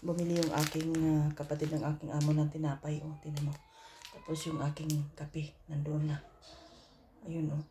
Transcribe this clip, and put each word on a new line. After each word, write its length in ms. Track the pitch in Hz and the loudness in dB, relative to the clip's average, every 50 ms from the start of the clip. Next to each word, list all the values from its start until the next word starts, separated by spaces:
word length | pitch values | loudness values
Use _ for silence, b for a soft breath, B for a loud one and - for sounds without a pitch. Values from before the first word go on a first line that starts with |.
bumili 400 | - 175 170 175 175 170 170 170 | 0 -2 0 0 2 2 4 4
yung 120 | 165 156 - | 4 4 4
aking, 340 | 147 156 151 - 160 156 165 160 160 160 | 2 2 2 2 0 0 0 2 4 4
ah, 240 | 160 156 151 151 151 147 | 6 6 6 4 4 2
kapatid 400 | - 147 - 151 151 151 151 160 | -2 -4 -4 -2 0 0 0 0
ng 80 | 151 151 | 0 0
aking 260 | 147 151 151 - 143 | 0 -2 -2 -4 -4
amo 220 | 104 151 147 151 151 | 0 2 4 4 6
ng 160 | 151 151 147 | 6 4 2
tinapay. 560 | - 160 156 147 139 139 - 147 151 151 151 | 2 0 0 0 -2 -2 -4 -4 -4 -4 -4
Oh, 160 | 156 156 151 | -6 -10 -10
tingnan 300 | - 156 151 143 147 143 | -8 -6 -4 -2 -2 -2
mo. 40 | 143 - - B B B B B B B B B | -4 -6 -10 B B B B B B B B B
Tapos 300 | B - - - 160 156 - 165 | B -16 -6 -6 -6 -4 -4 -4
yung 100 | 156 143 135 | -2 0 0
aking 480 | 147 147 - 156 156 151 151 143 - - | -2 -2 -2 -2 0 0 0 0 -4 -6
kape, 400 | - 151 147 - 160 151 151 - - - - | -10 -12 -8 -6 -6 -6 -6 -10 -18 -14 -8
nandoon 400 | 156 147 143 147 151 151 151 156 | -4 -4 -2 0 0 0 0 0
na. 80 | 147 147 - - - - B B B B B B B B B B B B B - - - - 180 | -2 -2 -6 -12 -20 -20 B B B B B B B B B B B B B -20 -20 -18 -12 -8
Ayun, 240 | 165 165 156 151 147 | -4 -2 -2 0 0
oh. 120 | 147 151 - | -2 -4 -6